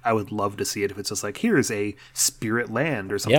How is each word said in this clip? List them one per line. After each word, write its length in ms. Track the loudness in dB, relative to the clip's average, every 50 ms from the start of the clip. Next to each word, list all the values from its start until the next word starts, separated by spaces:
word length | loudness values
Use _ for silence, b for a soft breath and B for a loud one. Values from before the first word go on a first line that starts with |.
| 0
I 80 | 2 2
would 180 | 2 0 -2
love 240 | -4 -2 -2 -2 -2
to 80 | -2 -4
see 200 | -4 -2 -2 -2
it 60 | -2
if 60 | -2 -4
it's 120 | -8 -6
just 120 | -6 -6
like, 140 | -6 -6 -6 -2
"Here's 300 | 0 4 4 4 4 2
a 280 | 0 -2 -2 -4 -4 B B B B
spirit 580 | 0 0 0 0 -2 -2 0 0 0 0 -2
land," 400 | -2 -2 0 0 0 -4 -4 -2
or 80 | -4 -2
something 160 | 2 4 4